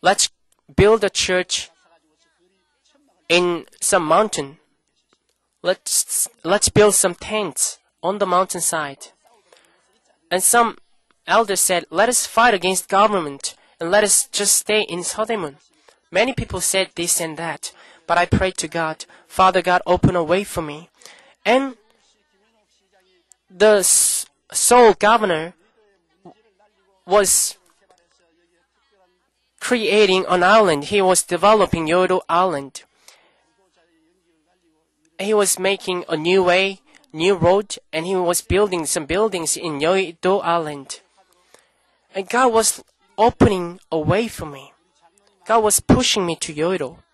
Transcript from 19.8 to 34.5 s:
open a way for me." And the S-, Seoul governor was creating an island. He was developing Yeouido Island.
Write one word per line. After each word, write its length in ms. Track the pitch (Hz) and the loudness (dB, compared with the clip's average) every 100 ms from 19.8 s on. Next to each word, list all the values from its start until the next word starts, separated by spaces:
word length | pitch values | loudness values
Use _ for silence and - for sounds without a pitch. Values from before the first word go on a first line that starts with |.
| - | 2
open 280 | 180 - | 2 2
a 80 | 180 | 0
way 220 | 156 180 | 0 -2
for 180 | 202 - | -2 -8
me." 260 | 156 147 175 _ - - _ _ | -10 -12 -18 _ -20 -20 _ _
And 320 | - 247 269 254 _ _ _ _ _ 196 214 226 208 _ _ _ 185 _ _ _ _ | 0 0 0 -10 _ _ _ _ _ _ _ _ _ _ _ _ _ _ _ _ _
the 280 | 180 214 208 | 2 4 4
S-, 480 | 185 - - - - _ _ | 2 0 0 -2 -8 _ _
Seoul 420 | - - 247 233 | -4 2 6 6
governor 600 | 190 208 226 208 160 165 - _ _ _ 392 339 370 370 _ _ _ _ _ _ _ - | 6 2 2 0 -4 -6 -14 _ _ _ _ _ _ -20 _ _ _ _ _ _ _ 0
was 500 | 202 190 - - - _ _ _ _ 175 _ 170 165 175 170 175 _ _ 202 185 _ _ _ _ _ | 2 4 0 -2 -8 _ _ _ _ _ _ _ _ _ _ _ _ _ _ _ _ _ _ _ _
creating 640 | - 247 202 202 208 185 185 | -4 -2 2 2 4 2 0
an 160 | 180 | 2
island. 420 | 180 220 202 151 | 4 6 4 0
He 160 | 151 202 | -2 0
was 220 | 185 180 | 2 0
developing 640 | - 175 196 214 185 170 156 | 0 0 2 4 2 0 0
Yeouido 360 | 151 180 185 - | 0 0 -2 -2
Island. 540 | 165 185 147 139 - _ _ _ _ _ _ _ _ 190 175 170 165 160 180 170 160 _ | -2 0 -2 -10 -18 _ _ _ _ _ _ _ _ _ _ _ _ _ _ _ _ _